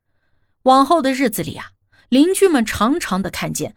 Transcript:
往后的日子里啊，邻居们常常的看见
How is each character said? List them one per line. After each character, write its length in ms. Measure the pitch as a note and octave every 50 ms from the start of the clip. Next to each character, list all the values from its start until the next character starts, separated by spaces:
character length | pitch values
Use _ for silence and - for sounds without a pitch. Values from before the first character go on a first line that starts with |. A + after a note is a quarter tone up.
| _ _ _ _ _ _ _ _ _ _ _ _
往 240 | - B3+ C4 C4+ C4+
后 160 | C4+ F4 E4
的 100 | B3+ C4+
日 160 | C4 B3+ C#4 -
子 140 | - -
里 140 | D#3+ D3 -
啊， 160 | - - - _ _ _ _ _ _ _ _
邻 240 | A#3+ C4 D4+ F#4
居 160 | F#4+ - F#4+ F#4+
们 160 | D#4+ B3 A3
常 340 | - - - G#3 A#3+ D4+ F4
常 220 | - - G3 F#3
的 80 | F#3+ -
看 240 | - - F#3 -
见 240 | - - D3+ - -